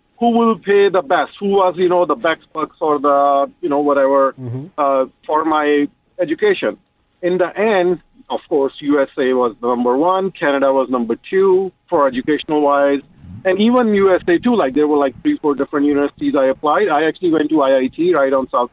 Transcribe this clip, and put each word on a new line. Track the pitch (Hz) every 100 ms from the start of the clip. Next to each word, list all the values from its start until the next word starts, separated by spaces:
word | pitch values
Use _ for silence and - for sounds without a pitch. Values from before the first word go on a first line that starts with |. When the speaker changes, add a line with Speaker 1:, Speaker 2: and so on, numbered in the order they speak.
| _ -
Speaker 1:
who | 233
will | 226 226 196
pay | - 202 202
the | 180
best? | - 175 135 -
Who | 202
was, | 196 185 160
you | 180
know, | 180 175
the |
best | 131 165 160 _
bucks | 156 151 -
or | 160 147
the, | 143 139 143 139 135 -
you | 170
know, | 143
whatever, | 143 139 135 139 135 131
Speaker 2:
Mm-hmm. | 127 127 160 -
Speaker 1:
uh, | 143 135 131 _ -
for | 156
my | 156 156 147 147 147 _ _ -
education?" | 165 160 208 180 107 - _ _ _ _
In | 180 180
the | 170 -
end, | 220 196 175 170 _ _ -
of | 123 -
course, | 147 135 -
U | 147 143
S | 131 -
A | 127
was | 127 120 101
number | 120 120 123 131
one, | 170 190 190
Canada | - 151 139 135
was | 135 123
number | 127 117 113 -
two | 190 190 185 190 - -
for | 170 139
educational | 131 151 147 - 151
wise, | 143 143 143 139 - _ - 98
and | 185 190
even | 220 247 226
U | 202 196
S | 180 -
A | 170
too. | 247
Like, | 226 135
there | 131 151
were, | 147
like, | 139 -
three, | 151 147
four | 151 135
different | 139 147 143
universities | 143 143 - 143 139
I | 131
applied. | 135 151 165 208
I | 147 156
actually | - 180
went | 156 151
to | 156
I | 135 135
I | 131
T | 139 175
right | 160 135
on | 135 127
South | 123 120